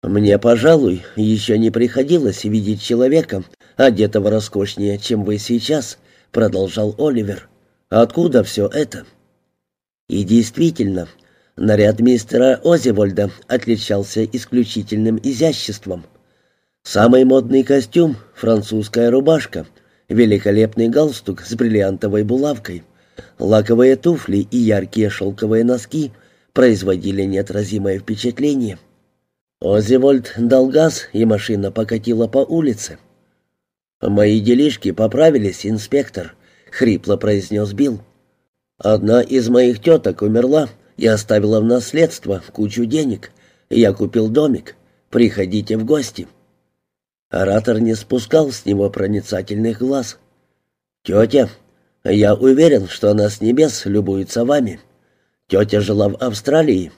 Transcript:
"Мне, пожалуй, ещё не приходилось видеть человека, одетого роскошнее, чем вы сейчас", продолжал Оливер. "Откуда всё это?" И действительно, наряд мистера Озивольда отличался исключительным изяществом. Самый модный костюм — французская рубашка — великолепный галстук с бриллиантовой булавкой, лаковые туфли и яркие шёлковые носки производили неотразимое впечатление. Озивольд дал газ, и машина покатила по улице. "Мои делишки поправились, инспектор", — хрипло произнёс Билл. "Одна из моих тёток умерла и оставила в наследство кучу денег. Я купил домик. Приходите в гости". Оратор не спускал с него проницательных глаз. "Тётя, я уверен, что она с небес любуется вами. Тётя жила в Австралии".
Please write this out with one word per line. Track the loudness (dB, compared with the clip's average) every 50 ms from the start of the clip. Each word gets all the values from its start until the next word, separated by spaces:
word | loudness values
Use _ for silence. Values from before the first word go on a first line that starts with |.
| -6
"Мне, | -2 -2 2 4 4 2 4
пожалуй, | 4 2 2 4 4 4 4 4 4 0 -2 -2 -8 -14 -6
ещё | -4 0 0 0 -2 0 -2 0
не | 2 2 0
приходилось | 0 0 -2 -2 0 -2 0 0 0 0 0 -2 -4 -4 -6
видеть | -2 -2 -2 -2 -2 -4 -6
человека, | -4 -4 0 0 2 2 2 0 0 -2 -6 -10 -10 -12 -20 _ _ _ _ 2
одетого | 4 4 4 4 0 0 0 0 0 0
роскошнее, | 0 0 -4 -4 -4 -4 -4 -4 -4 -6 -4 -4 -4 -6
чем | -4 -4 -4 -4 -2
вы | -4 -4 -6
сейчас", | -4 -4 -4 -4 -2 -2 -4 -4 -4 -8 -14 _ _ _ _ _ _ _
продолжал | _ 0 0 0 0 -2 -4 -4 -2 -4 -4 -4 -2 -2
Оливер. | -2 -2 0 -2 -4 -4 -8 -10 -12 _ _ _ _ _ _ _ _ _
"Откуда | 2 2 2 2 0 -2 -2 2 2 0 0
всё | 0 -2 -4 -4 -2
это?" | -2 -4 -6 -6 -6 -16 -18 _ _ _ _ _ _ _ _ _ _ _ _ _ _ _ _ _ _ _ _ _
И | -4 -4 -2
действительно, | 2 2 2 2 0 -2 0 0 0 0 0 -4 -2 -2 -4 -6 -10 -14 _ _ _ _ _ _ _ _
наряд | -4 0 0 2 4 4 2 2 2
мистера | 4 4 4 2 0 -2 0 2 4 4 2 2 2
Озивольда | 2 2 4 2 0 2 2 0 0 0 -2 -2 -4 -4 -12 _ _
отличался | -4 -4 0 0 -2 -2 -2 -4 -4 -4 -4 -4 -4 -4 -4
исключительным | -4 -4 -8 -8 -2 -2 -2 0 0 -4 -8 -6 -4 -4 -2 0 0 -2 -2 -2
изяществом. | -4 -2 0 0 0 0 -2 -8 -10 -10 -12 -10 -10 -10 -10 -12 -20 _ _ _ _ _ _ _ _ _ _ _ _ _ _ _
Самый | -6 0 2 4 6 6 6 6
модный | 6 4 4 2 2 0 0 2
костюм — | 2 0 0 0 0 0 2 2 2 0 -6 -12 _ _
французская | -6 0 0 0 0 0 -2 -4 -6 -6 -4 -2 0 2 2
рубашка — | 2 2 4 2 2 0 0 -6 -12 -14 -14 -14 _ _ _ _ _ _ _ _
великолепный | 2 2 4 4 4 2 0 0 2 2 2 0 0 -2 -2 0
галстук | 2 2 2 0 -2 -6 -8 -10 -10 -10
с | -10 -12 -4
бриллиантовой | -2 -2 0 2 2 0 0 -2 -4 -4 -2 -2 -2 0
булавкой, | 0 -2 -2 -2 -2 -4 -6 -10 -14 -14 -16 -16 _ _ _ _ _ _ -20 -20 -20 _ _
лаковые | 0 2 2 2 4 2 2 4 4 4 4 2
туфли | 2 -2 -2 -2 -4 -4 -2 -4 -2 -2
и | -2 -2
яркие | 0 2 0 0 -2 -4 -4 -2 -2 -2
шёлковые | -2 -4 -8 -8 -6 -6 -4 -2 0 0 2
носки | 0 0 -2 -4 -8 -6 -6 -6 -6 -10 _ _ _ _ _ _ _ _
производили | 2 4 4 4 2 0 -2 -2 -2 -2 -6 -4 -2 -2
неотразимое | -2 -2 -4 -4 -4 -6 -6 -6 -4 -6 -4 -4 -4 -4 -4
впечатление. | -6 -8 -8 -4 -4 -6 -4 -2 -2 -2 0 0 -2 -4 -6 -10 _ _ _ _ _ _ _ _ _ _ _ _ _ _ _ _
Озивольд | -2 0 2 2 2 0 -2 0 2 2 2 2 -2 -6 -8 -4
дал | 0 2 2 2 2 2
газ, | 2 2 2 0 -2 -4 -14 -10
и | _ 0 0
машина | 0 0 0 -2 -4 -4 -4 -4 -4
покатила | -4 -6 -6 -4 -4 -6 -4 -4 -2 -2 -2 0
по | 0 0
улице. | 0 0 -2 -2 -2 -2 -2 -4 -8 -16 -16 -18 _ _ _ _ _ _ _ _ _ _ _ _ _ _ _ _ _ _ _ _
"Мои | -6 -2 0 2 2 4 2 2
делишки | 2 2 2 4 4 0 0 -2 -6 -6
поправились, | -2 0 -2 -2 2 4 4 4 4 4 0 -2 -6 -6 -6
инспектор", — | -6 -6 -6 -6 -2 -2 -2 -2 -4 _ -14 -14 -14 -18 _ _ _ _ _ _ _
хрипло | -4 -2 0 0 0 -2 -2 -2 -4 -2
произнёс | 0 -2 -2 -2 -2 -4 -4 -4 -4 -4 -2
Билл. | -2 -2 -2 -2 -6 -12 _ _ _ _ _ _ _ _ _ _ _ _ _ _ _
"Одна | -2 0 0 0 2 2 2 2
из | 2 2 0 -2 0 2
моих | 2 4 4 4 2 0
тёток | 2 4 4 4 2 -2 -4 -2
умерла | -2 0 0 2 2 2 2 0 0 -2 -8 _ _ _ _
и | -2 0
оставила | 0 0 0 0 0 0 0 2 2 0 2
в | 2
наследство | 2 0 0 -2 -4 0 0 0 0 -2 -8 -8 -8 -8 -8 -8 -16 -8
кучу | -6 -6 -6 -4 -4 -4
денег. | -2 -2 -2 -2 -2 -4 -6 -10 -20 _ _ _ _ _ _ _ _
Я | 2 2 2 2
купил | 2 0 -4 -4 -2 -2 -2 0
домик. | 0 0 2 2 0 -2 -6 -12 -20 _ _ _ _ _ _ _
Приходите | 0 2 2 2 2 -2 -4 -2 -2 -6 -4 -4 -4
в | -4 -2
гости". | -2 -2 -2 -2 -6 -10 -16 -18 -18 _ _ _ _ _ _ _ _ _ _ _ _ _ _ _ _ _ _ _ _
Оратор | -4 -2 0 0 0 0 0 0 0 0
не | 0 -2 -2
спускал | -4 -4 _ -4 -4 -4 0 0 0 2 0
с | -4 -8 -4
него | -2 0 0 0 -2
проницательных | -2 -4 -4 -4 -4 -4 -6 -6 -8 -8 -6 -6 -4 -4 -2 -4 -2 -4
глаз. | -4 -2 -2 -4 -4 -8 -12 _ _ _ _ _ _ _ _ _ _ _ _ _ _ _ _ _ _
"Тётя, | 0 2 2 2 4 4 2 2 0 -4 _ _ _ _ _ _ _ _ _ _
я | 0 2 2 4 4 2
уверен, | 4 4 4 6 6 6 4 4 2 0 -4
что | -8 -2 0 0
она | 2 2 0 -2
с | -2 -2
небес | -2 -2 2 2 2 0 0 -6 -8
любуется | -2 -2 -2 -2 -2 -4 -4 -6 -6 -4 -4 -2
вами. | 0 0 0 -2 -4 -6 -12 _ _ _ _ _ _ _ _ _ _ _ _ _ _
Тётя | 0 0 0 2 0 -2
жила | 0 0 0 0 0 0
в | -2 -4
Австралии". | -6 -6 -6 -6 -4 0 2 2 2 2 0 0 -2 -6 -14